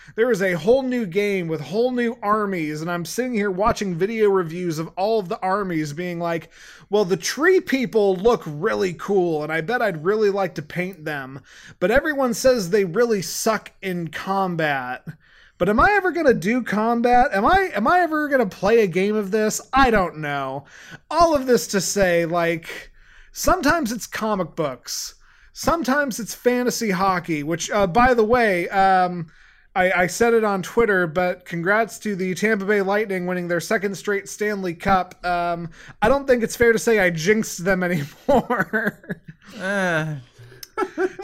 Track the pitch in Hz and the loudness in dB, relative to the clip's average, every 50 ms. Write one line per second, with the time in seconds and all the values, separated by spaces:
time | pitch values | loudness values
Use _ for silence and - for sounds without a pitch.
0 | - - - 214 226 254 226 170 196 190 175 160 151 214 247 269 262 254 247 247 | -20 -10 -2 0 0 2 2 2 0 0 0 0 2 2 2 2 2 0 -2 -2
1 | 226 175 160 202 208 208 196 190 170 160 160 147 147 135 175 220 240 254 254 240 | -2 -2 -2 -2 0 0 0 -2 -2 -4 -6 -6 -6 -6 -2 -2 0 0 0 0
2 | 240 226 240 - 208 202 214 214 208 202 190 175 156 151 151 151 160 175 175 175 | -2 -2 -2 -2 0 0 0 2 0 -2 -2 -4 -4 -4 -6 -6 -6 -4 -4 -4
3 | 170 - - - 254 254 247 202 202 208 185 180 208 233 214 - 214 190 175 160 | -6 -6 -4 -4 -4 -2 -2 -2 -2 -2 -2 0 0 0 0 0 -2 -4 -4 -2
4 | 185 214 233 220 214 202 196 190 175 156 160 180 180 175 156 156 165 - - 180 | -2 -2 0 2 2 2 2 2 0 -2 -6 -6 -6 -6 -4 -6 -8 -8 -6 -4
5 | 190 214 226 220 190 170 214 - 185 185 190 208 202 185 170 156 151 147 147 160 | -2 0 0 -2 -2 -4 -6 -4 -2 -2 -2 -2 -2 -2 -4 -4 -4 -4 -6 -8
6 | 180 180 175 170 170 170 170 165 - - _ - - - - - - - 196 214 | -8 -8 -6 -6 -4 -4 -4 -4 -6 -10 _ -20 -20 -20 -20 -20 -8 -2 0 0
7 | 208 170 190 165 - - - 247 302 370 370 359 - - 262 269 247 175 - 220 | 2 2 0 -2 -2 -4 -4 0 2 4 4 4 2 0 -2 -2 -2 0 0 2
8 | 202 196 185 180 190 240 233 - - 165 147 147 175 220 214 208 202 185 165 170 | 2 2 2 2 2 2 2 2 0 -6 -8 -4 -4 -2 -2 0 -2 -2 -4 -4
9 | - - 208 190 175 175 160 151 151 151 156 160 160 160 240 247 233 208 175 151 | -4 0 2 2 2 2 0 -2 -2 -2 -2 -4 -2 -2 -2 0 0 -2 -2 -2
10 | 143 185 214 220 214 202 190 202 190 180 - 160 143 - - 170 180 185 196 165 | 0 0 2 2 2 2 2 0 -2 -4 -4 -8 -12 -10 -6 -6 -6 -6 -8 -10
11 | 151 156 151 143 131 131 135 131 - _ - - - - - - 180 185 226 285 | -10 -8 -8 -8 -8 -12 -14 -18 -20 _ -20 -20 -20 -20 -8 -2 0 2 2 2
12 | 311 311 294 277 269 247 226 - - 262 254 240 185 165 196 208 196 175 156 220 | 2 0 0 0 0 0 0 2 4 4 4 2 0 0 0 0 0 2 0 0
13 | 247 233 220 196 160 - - - - 220 214 - - - _ _ 196 190 180 175 | 2 2 2 -2 -2 -4 -6 -4 -2 0 0 -2 -4 -10 _ _ -8 -6 -6 -6
14 | 165 160 - - - 190 196 196 190 180 175 160 160 151 143 135 127 123 127 - | -6 -8 -10 -10 -6 -4 -2 0 0 -2 -2 -2 0 0 0 -2 -4 -6 -10 -12
15 | - - - - _ _ _ - _ _ _ - 180 190 214 247 320 392 415 392 | -12 -16 -18 -18 _ _ _ -20 _ _ _ -2 0 2 4 4 4 4 4 4
16 | 370 370 285 339 311 269 226 - 156 202 240 254 226 - 196 208 220 233 240 233 | 2 0 0 2 4 4 4 4 2 0 0 0 -2 -2 -2 0 0 0 0 2
17 | 233 240 240 247 247 285 202 196 214 294 359 392 381 349 - - 214 294 349 359 | 2 4 6 6 6 4 2 2 2 4 4 4 2 0 -2 -2 0 2 4 4
18 | 349 311 311 302 302 277 285 262 233 185 - - 180 202 226 233 214 185 156 180 | 2 2 0 -2 -2 0 2 0 0 0 -2 -2 0 2 4 4 4 2 2 0
19 | 190 208 214 214 208 190 208 220 214 214 208 - - - - 262 269 247 220 208 | 0 0 0 -2 -2 -2 -2 0 0 0 -2 -4 -6 -2 2 4 4 4 4 4
20 | 180 165 151 156 151 143 143 139 135 135 135 143 143 - - - - - - - | 2 0 -4 -6 -6 -4 -4 -4 -4 -6 -8 -8 -10 -14 -20 -20 -20 -20 -20 -20
21 | _ - 302 320 339 330 311 277 262 262 247 - - - - 190 - - - 202 | _ -2 2 4 4 4 4 2 2 4 2 2 2 0 -2 -2 -2 -2 0 2
22 | 190 180 175 170 170 160 170 175 170 170 170 165 - - - - - - - - | 2 4 4 2 2 2 0 0 0 0 0 -2 -6 -10 -14 -16 -16 -18 -20 -20
23 | - _ - - - - - - - 285 339 370 320 285 330 339 294 202 247 208 | -20 _ -20 -20 -20 -20 -10 -4 0 0 2 2 4 2 2 2 0 -2 -4 -6
24 | - - - - 214 220 214 190 175 143 - - 156 139 127 - - - - - | -10 -10 -10 -6 -4 -2 -2 -2 -4 -4 -4 -4 -4 -4 -6 -8 -12 -12 -10 -10
25 | - - - _ _ _ _ _ _ - - - - 262 320 339 - 254 262 294 | -10 -12 -14 _ _ _ _ _ _ -20 -12 -4 0 0 0 0 0 -2 0 0
26 | 285 269 - - 220 - - - - 247 247 247 247 240 - - 233 214 180 175 | 0 -2 -4 -8 -10 -12 -8 -2 0 0 0 0 0 -2 -2 -2 -2 -2 -2 0
27 | 196 196 185 175 170 - 160 147 143 151 170 165 - - 247 208 202 180 165 240 | 0 0 0 -2 -2 -4 -4 -4 -2 -4 -4 -4 -4 -2 0 0 0 2 4 4
28 | 240 254 254 233 214 208 247 254 233 208 185 175 175 - 202 196 190 190 190 185 | 6 6 6 4 4 4 4 4 4 4 2 0 -2 -2 2 2 4 4 6 4
29 | 180 180 180 175 165 165 - - - _ _ _ _ _ - 190 185 185 185 175 | 2 2 0 -4 -10 -10 -14 -20 -20 _ _ _ _ _ -2 0 0 2 2 2
30 | 185 180 - - 233 233 233 226 220 208 196 190 170 - - 233 233 208 196 185 | 0 0 0 0 2 2 4 2 2 2 0 -2 -4 -4 0 0 2 4 4 2
31 | 180 165 147 180 180 180 190 185 - - 175 170 165 185 208 220 226 185 - - | 0 0 0 0 0 -2 -2 -4 -10 -10 -8 -4 0 0 2 2 0 -2 -4 -10
32 | - 214 202 175 185 185 180 - 202 220 226 202 190 190 214 202 190 190 202 208 | -8 -6 -6 -4 -4 -4 -4 -2 0 0 0 0 0 0 0 0 2 0 0 0
33 | 220 202 190 185 180 180 180 180 175 170 175 170 165 - 220 175 180 202 196 - | 0 -2 -4 -4 -4 -4 -4 -4 -4 -2 -2 -2 -2 -2 -2 -2 -2 -4 -6 -6
34 | - 208 202 196 196 - - - 208 214 208 196 190 180 165 170 - 196 196 185 | -6 -4 -4 -4 -4 -8 -8 -6 -4 -4 -4 -4 -6 -6 -8 -4 0 2 2 2
35 | 180 180 - _ - 180 175 175 170 175 170 170 170 165 - - - - - - | 2 -2 -8 _ -4 -4 -2 -2 -2 -2 -4 -4 -6 -10 -14 -16 -20 -18 -6 0
36 | 208 226 269 277 277 277 247 240 214 - - - 240 233 226 214 - 233 226 208 | 2 4 4 4 2 2 2 2 0 -2 0 2 4 4 4 4 2 2 2 4
37 | 185 180 170 160 156 190 214 220 202 - - - 165 196 190 185 180 175 175 156 | 4 2 0 0 2 2 2 2 0 -4 -6 -4 0 0 0 2 0 0 -2 -2
38 | 143 147 - - - - 285 233 - - 247 214 180 - - 220 220 202 - - | -4 -6 -12 -8 -2 2 2 2 2 0 -2 -2 -2 -2 -2 -2 -2 -2 -6 -8
39 | - 226 202 - _ - - _ _ - - 226 180 190 202 202 185 180 165 156 | -10 -14 -14 -14 _ -20 -20 _ _ -20 -14 -10 -6 -4 -2 -2 0 0 0 -2
40 | 156 156 151 135 120 _ _ - 120 - - - - - - 427 403 370 - 320 | -2 -4 -6 -10 -12 _ _ -20 -20 -20 -20 -20 -20 -14 -8 -6 -6 -6 -4 -4
41 | 381 370 - - | -4 -4 -4 -6